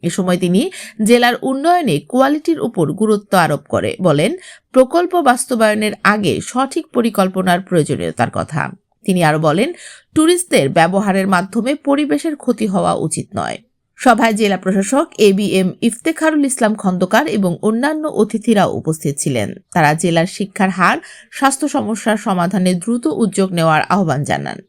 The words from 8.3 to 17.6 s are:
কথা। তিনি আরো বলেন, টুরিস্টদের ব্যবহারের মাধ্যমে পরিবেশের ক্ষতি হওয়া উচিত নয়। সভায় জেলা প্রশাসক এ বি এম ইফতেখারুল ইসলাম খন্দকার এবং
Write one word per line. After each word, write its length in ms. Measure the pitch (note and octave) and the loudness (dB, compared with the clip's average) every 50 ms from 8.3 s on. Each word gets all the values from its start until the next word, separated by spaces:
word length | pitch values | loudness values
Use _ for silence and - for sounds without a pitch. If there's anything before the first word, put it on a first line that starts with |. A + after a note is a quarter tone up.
| - | -2
কথা। 380 | - E2 - D3+ D#3+ - C2+ - _ _ _ _ _ _ | -6 -6 -4 -4 -6 -6 -6 -8 _ _ _ _ _ _
তিনি 200 | - F#3 F3+ E3+ | -2 0 2 2
আরো 140 | D#3 D3+ D#3 | 2 2 2
বলেন, 340 | D#3+ D#3 D3 F3 A#3 E4 F4 - - - - - _ _ _ | 2 2 2 2 0 -2 -4 -10 -16 -20 -20 -20 _ _ _
টুরিস্টদের 540 | D#4 D#4 D#4+ F4+ F4 - - E4 A#3+ C#3+ C3+ | 2 2 4 2 2 0 0 0 2 2 2
ব্যবহারের 580 | - F3 D#3+ E3+ F#3 G3 G#3 G#3 F#3+ G3 F#3+ | 2 2 2 2 2 -2 0 0 0 0 0
মাধ্যমে 480 | G3 G3 F3+ - F#3+ - A#3+ G#3+ B3 D4 | 0 0 0 0 -2 -4 -4 -2 -2 -4
পরিবেশের 640 | D4 _ C#4+ C#4 C#4 D4+ C#4 D4 D4 - E4 D4 | -4 _ -2 0 0 0 -2 -2 -2 -2 -4 -6
ক্ষতি 300 | C#4+ - - A#3+ G#3 A3 | -4 -4 -4 -2 -2 -2
হওয়া 260 | G#3 F#3 F#3+ E3+ F3 - | -2 -2 0 0 0 -2
উচিত 360 | - - D#3+ - - - _ - | -2 -2 -4 -4 -6 -10 _ -8
নয়। 220 | - D#2 A1+ A1+ - _ _ _ _ _ _ _ | -8 -6 -6 -8 -10 _ _ _ _ _ _ _
সভায় 360 | _ - C4 A#3 A3 A#3 A3+ A3 | _ 2 2 4 4 2 0 2
জেলা 240 | G3+ A3+ G#3 F#3+ | 2 0 0 0
প্রশাসক 500 | F3+ F#3 F#3 F#3+ G3 G3 G3 - C#4 E4 E4+ - - | 0 -2 0 0 0 0 0 0 0 0 -2 0 4
এ 140 | G#3 G3+ G3 | 4 4 4
বি 140 | F#3+ G#3 | 4 0
এম 240 | G3+ - F#3+ F#3+ F#3 - _ | 0 0 0 0 0 -2 _
ইফতেখারুল 640 | - A#3 A3+ - - D#4+ D#4+ D#4+ D#4 D#4+ D#4 D4+ C#4+ | -2 -2 -2 0 -4 -4 -4 0 0 0 2 2 0
ইসলাম 280 | C4+ B3 - A#3 G#3 G#3+ | 0 0 0 0 0 0
খন্দকার 520 | G#3+ - G3 F3+ F3+ F#3 F3+ - A3 D4 | 0 -2 -2 0 0 -2 0 2 0 0
এবং 300 | D#4+ - G#3+ G3 F3+ E3+ - | 0 -2 0 0 0 -2 -2